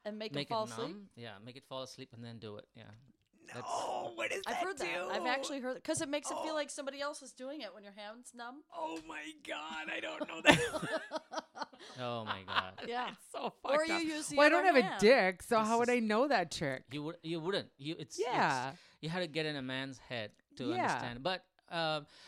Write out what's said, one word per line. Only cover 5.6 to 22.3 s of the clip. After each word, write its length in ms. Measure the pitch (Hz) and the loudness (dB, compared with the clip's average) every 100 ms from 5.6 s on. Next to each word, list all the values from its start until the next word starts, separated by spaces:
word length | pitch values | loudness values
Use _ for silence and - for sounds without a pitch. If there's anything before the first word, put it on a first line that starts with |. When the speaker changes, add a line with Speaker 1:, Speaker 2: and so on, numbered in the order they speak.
Speaker 1:
heard, 200 | 254 262 | -4 -4
'cause 200 | - 320 | -2 -2
it 80 | 311 | 0
makes 200 | 294 - | -2 -2
it 60 | - | -4
feel 80 | 320 | -2
Speaker 3:
Oh. 40 | 311 | -2
Speaker 1:
like 140 | 294 | -2
somebody 300 | - 277 277 | 0 0 0
else 220 | 285 302 | -4 -4
is 100 | 262 | -12
doing 300 | - 254 302 | -10 -8 -6
it 120 | 220 | -8
when 80 | 190 | -10
your 120 | 202 196 | -16 -12
hand's 380 | 208 233 247 | -12 -12 -16
numb. 280 | 240 240 277 - 339 | -12 -12 -12 -12 -6
Speaker 3:
Oh 240 | 320 330 320 | -4 -4 -8
my 160 | 302 302 311 - | -10 -10 -10 -8
God, 400 | 302 311 - 156 | -6 -6 -6 -4
I 120 | - | -4
don't 260 | 320 - 302 | -4 -6 -6
know 140 | - | 2
that. 180 | - - | 6 8
<laughs> 840 | 480 311 - - - 302 - 311 - - - - - - | 6 -2 -2 -4 -4 -8 -8 -10 -10 -10 -12 -12 -16 -8
Speaker 2:
Oh 260 | 123 120 - | -4 -4 -4
my 140 | 233 - | -6 -2
God. 280 | 247 - - 240 | -2 -2 -6 -6
Speaker 1:
Yeah. 220 | 240 240 | -4 -6
Speaker 3:
It's 220 | - - | -8 -12
so 220 | - 226 - | -6 -6 -4
Speaker 1:
Or 140 | - 285 | 2 4
Speaker 3:
fucked 100 | 320 | 4
Speaker 1:
you 60 | 330 | 2
Speaker 3:
up. 60 | |
Speaker 1:
use 240 | 320 311 302 | 0 -2 0
the 80 | 285 | 8
Speaker 3:
Well, 80 | 294 | 8
I 40 | |
don't 100 | 339 381 | 8 8
Speaker 1:
other 0 | |
Speaker 3:
have 80 | 285 | 8
a 40 | 370 | 6
Speaker 1:
hand. 140 | 226 | 6
Speaker 3:
dick, 420 | 202 262 185 185 | 8 8 6 2
so 160 | - 226 | 2 4
Speaker 2:
This 80 | 214 | 6
Speaker 3:
how 120 | 233 | 4
would 100 | 240 | 6
Speaker 2:
is 60 | 247 | 4
Speaker 3:
I 40 | |
know 280 | 220 214 285 | 4 4 4
that 240 | 269 175 | 4 2
trick? 320 | - 147 131 - | 0 -2 -2 -6
Speaker 2:
You 120 | 139 | -6
would, 120 | 147 170 | -6 -8
you 160 | 160 170 | -6 -4
wouldn't. 300 | 160 196 107 - | -2 -2 -4 -10
You, 180 | 139 165 | -8 -8
it's, 220 | 160 - | -8 -4
Speaker 3:
Yeah. 500 | 466 427 180 131 131 | 0 4 4 2 -2
Speaker 2:
it's, 60 | 165 - - | -8 -18 -10
you 80 | 151 | -4
had 100 | 180 | -2
to 80 | 175 | -2
get 180 | 147 156 | -2 -2
in 100 | 147 | -2
a 60 | |
man's 360 | 131 131 135 127 | -4 -4 -4 -8
head 340 | - 123 107 - _ - | -8 -6 -6 -10 _ -6
to 120 | 247 | -2
Speaker 3:
Yeah. 120 | 359 | 0
Speaker 2:
understand. 400 | 277 135 123 120 | 0 0 -4 -4
But, 220 | 143 185 - _ - | -2 -2 -6 _ -8
um, 360 | 170 160 156 147 - - | -2 0 0 -4 -18 -14